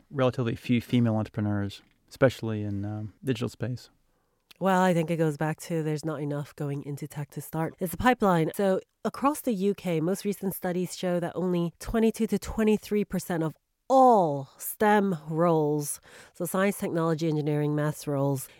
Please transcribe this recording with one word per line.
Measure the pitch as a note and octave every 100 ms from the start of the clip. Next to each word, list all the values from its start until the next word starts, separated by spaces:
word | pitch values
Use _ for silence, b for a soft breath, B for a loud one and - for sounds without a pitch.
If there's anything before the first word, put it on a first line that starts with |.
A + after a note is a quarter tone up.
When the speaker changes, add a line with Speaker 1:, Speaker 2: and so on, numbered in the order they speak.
| _
Speaker 1:
relatively | C#3 B2+ B2 A#2 G#2
few | - A#2+
female | - B2 A#2+ A2
entrepreneurs, | G#2+ - G#2 G#2 G2+ - _ _ _
especially | - C3 - A2+ G#2+
in, | G#2 G2+
um, | G2+ G#2+ G#2+ -
digital | C3+ A#2 A#2+
space? | - A2+ B2 - _ _ _ _ _ _ -
Speaker 2:
Well, | F#3 F#3
I | F#3
think | E3+ D#3+
it | E3
goes | D#3+ D3
back | D#3 D#3
to | - E3
there's | D#3 D3+ D#3+
not | C#3+
enough | D3 D3 C#3+ -
going | D3 C#3
into | - C#3+ D3+
tech | - C#3+
to | -
start. | - D#3+ D#3+ -
It's | F#3
a | E3+
pipeline. | B3 B3 G3+ E3+ D#3+ -
So | G3 F#3 - _
across | A3 - C4+ D4
the | -
U | G3+ G3
K, | G3 F#3 D#3+
most | E3 G3
recent | G3+ F#3 G3 -
studies | F#3 F3 F3+ -
show | F#3 F3
that | E3+ -
only | F#3 F3 E3+ -
twenty-two | - A3+ A3+ - A3+
to | G3+
twenty-three | - - G#3+ G#3+ - G#3 G3
percent | F#3 - E3+
of | D#3+ - _ _ -
all | C4 B3+ A3 E3 C#3+ C3+ -
stem | - - G#3+ G#3 G3 E3 D3+
roles, | D#3+ F3 D#3+ D3+ D3+ D3 - B B B
so | - F3
science, | F#3 G3+ F#3+
technology, | G3 E3 E3 D#3 E3
engineering, | D3+ D3 D3 D3 D3
maths | D3+ C#3+ -
roles | C#3+ C#3 C3+ - b